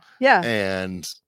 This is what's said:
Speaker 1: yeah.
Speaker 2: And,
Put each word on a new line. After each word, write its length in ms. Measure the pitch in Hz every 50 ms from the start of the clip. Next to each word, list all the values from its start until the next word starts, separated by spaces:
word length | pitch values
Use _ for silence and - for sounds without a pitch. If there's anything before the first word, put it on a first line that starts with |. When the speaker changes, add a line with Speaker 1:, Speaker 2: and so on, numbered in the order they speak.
| - _ _ -
Speaker 1:
yeah. 200 | 254 277 247 185
Speaker 2:
And, 680 | 170 117 113 107 98 95 95 95 95 92 92 90 - - - - _